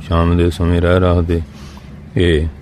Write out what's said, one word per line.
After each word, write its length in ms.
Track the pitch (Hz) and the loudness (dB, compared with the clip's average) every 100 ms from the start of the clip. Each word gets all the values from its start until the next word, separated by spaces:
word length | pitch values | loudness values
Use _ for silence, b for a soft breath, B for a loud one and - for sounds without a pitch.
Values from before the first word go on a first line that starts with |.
ਸ਼ਾਮ 340 | - 85 85 87 | -4 0 2 2
ਦੇ 140 | 85 | 2
ਸਮੇਂ 300 | 82 85 87 | 0 0 2
ਰਹਿ 180 | 85 90 | 2 4
ਰੱਖਦੇ। 400 | 92 87 85 85 76 B B B B - - - | 4 2 0 -2 -4 B B B B -20 -8 0
ਇਹ 320 | 87 80 80 - | 2 2 0 -4